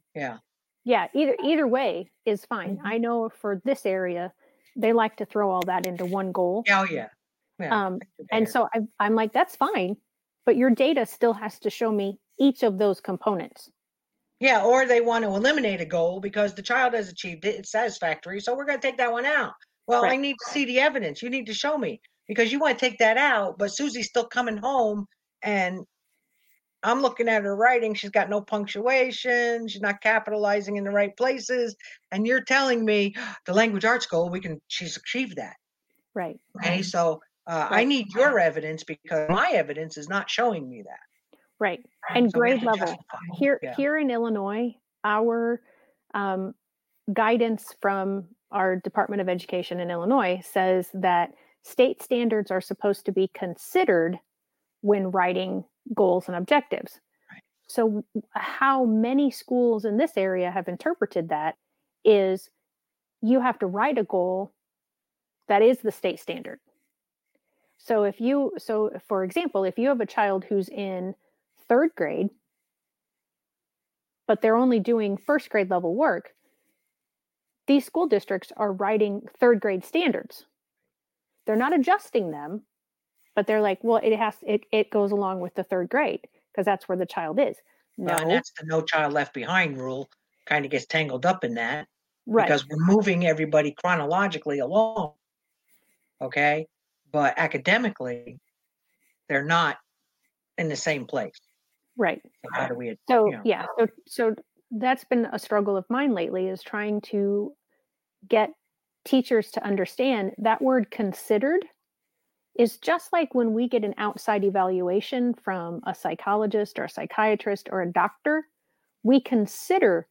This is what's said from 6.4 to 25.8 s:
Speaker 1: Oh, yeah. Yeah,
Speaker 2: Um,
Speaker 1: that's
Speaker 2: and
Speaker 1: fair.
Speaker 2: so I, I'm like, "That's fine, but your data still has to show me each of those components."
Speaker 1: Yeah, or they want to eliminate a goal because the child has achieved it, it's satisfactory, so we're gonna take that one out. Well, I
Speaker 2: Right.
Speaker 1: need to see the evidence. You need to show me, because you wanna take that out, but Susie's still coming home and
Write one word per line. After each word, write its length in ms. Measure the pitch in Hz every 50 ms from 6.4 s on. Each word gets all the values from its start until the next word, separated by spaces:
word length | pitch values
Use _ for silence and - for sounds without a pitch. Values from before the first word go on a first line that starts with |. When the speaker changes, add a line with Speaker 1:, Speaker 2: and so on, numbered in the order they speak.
| 180 180 185 220 226 202
Speaker 1:
Oh, 160 | 202 190 196
yeah. 240 | 185 160 127 110 - _ _ _ _ _ _ _ _ _ -
Yeah, 260 | 175 151 226 208 196
Speaker 2:
Um, 140 | 285 185 - - _ _
Speaker 1:
that's 120 | - 147 -
Speaker 2:
and 140 | 220 220 220
Speaker 1:
fair. 60 | 220
Speaker 2:
so 180 | - 247 220 - -
I, 60 | 226 214 - _ -
I'm 140 | 208 208 220
like, 180 | 226 220 214
"That's 240 | - 269 370 - -
fine, 400 | - 269 359 440 220 185 180 208 - _ _ _ _ _ _ _ _ -
but 140 | 240 -
your 140 | 240 254 262
data 340 | 233 - 262 302 320 269 220
still 280 | - - - 240 233 220
has 260 | 214 214 214 - -
to 100 | - 208
show 220 | - - 233 220
me 280 | 214 208 196 196 196 - _ _ _ -
each 240 | 277 277 254 - 254
of 160 | 220 190 185
those 200 | 214 202 185 -
components." 720 | - - 185 - - 214 202 170 160 - - - - - _ _ _ _ _ _ _ _ _ _ _ _ _ -
Speaker 1:
Yeah, 240 | 247 269 240 208 196
or 220 | 233 247 262 262
they 140 | 247 240 233
want 240 | 233 233 233 233 226
to 60 | 202
eliminate 500 | 196 202 226 269 311 294 240 208 190 170
a 60 | 165
goal 340 | 156 180 170 165 170 180 190
because 340 | 196 202 202 208 208 202 202
the 100 | 208 196
child 300 | - 240 262 254 247 233
has 120 | 226 202
achieved 380 | 185 175 - - 180 170 160 185
it, 100 | 208 -
it's 160 | 196 196 -
satisfactory, 720 | - 214 240 - 180 - 175 165 151 - - 208 196 208
so 140 | 202 240 247
we're 100 | 269 285
gonna 140 | 294 285 262
take 180 | - 269 254
that 140 | 254 247 240
one 140 | 233 240 262
out. 280 | 285 302 285 233 - - - _ _ _ _ _
Well, 160 | - 240 240 240
I 60 | 269
Speaker 2:
Right. 100 | 262 269
Speaker 1:
need 160 | 277 285 262 - -
to 60 | -
see 140 | - 294 277
the 160 | 240 247 254
evidence. 400 | 277 302 262 262 202 156 147 -
You 80 | 233 247
need 160 | 254 269 226
to 80 | 220 208
show 240 | - - 294 311
me, 240 | 294 226 156 226 - _ _ _ _ _
because 240 | - 214 233 233 220
you 80 | 262 285
wanna 140 | 311 285 240
take 240 | - 262 254 202
that 180 | - 233 214 226
out, 420 | 254 285 285 247 214 196 185 -
but 120 | 180 202 202
Susie's 400 | - - 294 277 220 240 208 -
still 180 | - 240 233
coming 300 | 233 - 247 247 226 220
home 480 | 208 226 262 277 254 226 214 208 208 202 - _ _ _ _ _ - -
and 420 | 214 208 196 180 180 185 185